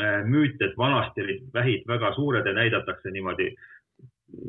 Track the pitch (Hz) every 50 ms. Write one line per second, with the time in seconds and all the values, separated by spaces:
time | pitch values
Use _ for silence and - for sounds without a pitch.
0 | 104 - - - 107 113 135 151 151 135 - - 101 98 - - 123 139 139 117
1 | - - - 110 98 98 95 98 - - - 117 123 131 117 - - 117 120 117
2 | 110 101 - 135 147 143 123 107 - 101 95 110 120 113 107 95 - 92 90 -
3 | - 95 92 98 95 92 87 92 90 - - - - - - - _ _ _ _
4 | - - _ _ _ _ - - -